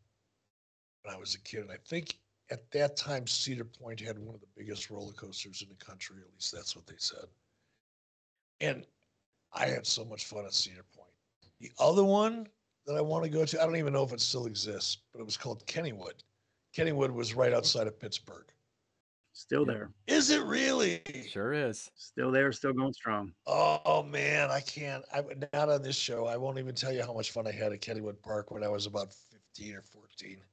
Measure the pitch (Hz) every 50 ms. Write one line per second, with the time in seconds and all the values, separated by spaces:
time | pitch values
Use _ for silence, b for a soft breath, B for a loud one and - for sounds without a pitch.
0 | - _ _ _ _ _ _ _ _ _ _ _ _ _ _ _ _ _ _ _
1 | - 104 95 92 98 98 - - - - - 113 104 98 92 90 - - 165 170
2 | 160 - - _ _ _ _ _ _ - - 120 - _ - 143 147 143 143 -
3 | - 147 143 131 123 120 - - - 135 131 120 117 117 - - 123 117 113 110
4 | 110 117 107 104 107 113 113 107 - - _ 104 104 107 104 101 - - 107 104
5 | 101 101 101 - 104 101 95 - - 101 92 - 104 98 95 92 - - 95 92
6 | - - 95 95 92 87 92 - - - - 87 85 - - 87 82 - - -
7 | - - - - - - _ _ _ _ _ _ _ _ _ _ _ _ _ _
8 | _ _ _ _ _ _ _ _ _ _ _ - - 76 131 - - - _ _
9 | _ _ _ _ _ _ _ _ _ _ - - - - 127 123 - - - 120
10 | 113 113 107 104 - - 110 104 101 98 - - - 101 92 90 - _ _ -
11 | - _ _ _ _ _ _ _ _ _ _ - 120 120 - - 131 147 170 196
12 | 196 196 196 208 214 220 233 233 220 - _ _ _ _ _ _ _ 143 147 151
13 | 151 151 160 165 165 160 151 156 156 151 156 160 160 160 165 165 156 143 139 139
14 | 135 127 120 110 - - - 127 120 113 107 98 98 107 104 95 - - - -
15 | _ _ - 120 113 107 - - - 123 113 110 - - - 156 170 147 110 98
16 | 90 - - - - _ _ _ _ _ _ _ _ _ - - 160 165 151 139
17 | 139 131 123 120 120 113 110 123 127 123 120 120 120 - - 120 110 107 107 -
18 | - 107 - - - - - - - _ _ _ _ _ _ _ _ _ _ _
19 | _ _ _ _ _ _ - - - - 139 143 147 127 113 107 104 - - _
20 | _ - 277 311 269 262 302 294 277 208 214 254 262 269 262 254 226 185 170 165
21 | 160 - 147 - - - - 98 101 123 147 151 143 120 107 - - - _ -
22 | - - - - 127 127 131 135 139 139 120 - - 139 131 127 131 135 135 -
23 | - 117 107 104 104 92 85 _ - - - 156 156 151 151 151 151 160 156 156
24 | 151 143 143 143 143 147 151 151 143 135 135 139 143 - - 147 147 139 135 135
25 | 135 - - 143 147 143 143 139 143 143 - 147 151 151 147 143 135 131 135 -
26 | - - 120 113 117 117 117 123 131 135 135 131 131 131 123 - - 131 131 123
27 | 117 120 117 113 101 - - 117 110 110 101 104 110 107 104 101 - 120 113 110
28 | 107 104 101 - - 110 107 104 101 - - 107 104 104 104 101 101 104 101 104
29 | 98 98 - - - _ - _ _ _ - - 101 104 101 95 - - - 107
30 | 104 - _ - 95 95 95 95 95 _